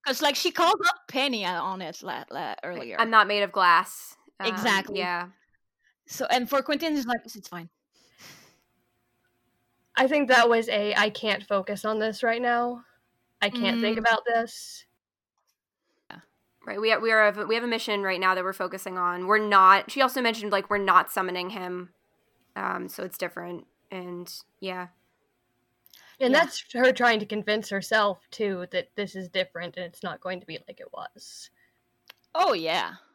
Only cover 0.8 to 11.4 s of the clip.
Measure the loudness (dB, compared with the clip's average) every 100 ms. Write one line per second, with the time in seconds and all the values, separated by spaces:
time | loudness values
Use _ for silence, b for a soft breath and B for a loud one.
0.8 | 2 -2 -6 -2 -2 -2 -4 -4 -4 -6
1.8 | -10 -12 -10 -10 -8 -8 -8 -8 -10 -10
2.8 | -10 -4 4 4 4 2 0 4 6 6
3.8 | 2 -10 -18 -20 _ _ -4 -2 0 0
4.8 | 0 -6 -4 -4 -8 _ _ _ _ _
5.8 | _ _ _ -8 0 0 0 -2 0 -2
6.8 | 0 -2 -2 -4 -6 -18 -14 -14 -14 _
7.8 | _ b b b b b b b _ _
8.8 | _ _ _ _ _ _ _ _ _ _
9.8 | _ 0 2 2 4 6 6 4 2 -2
10.8 | 0 0 0 -2 -4 -4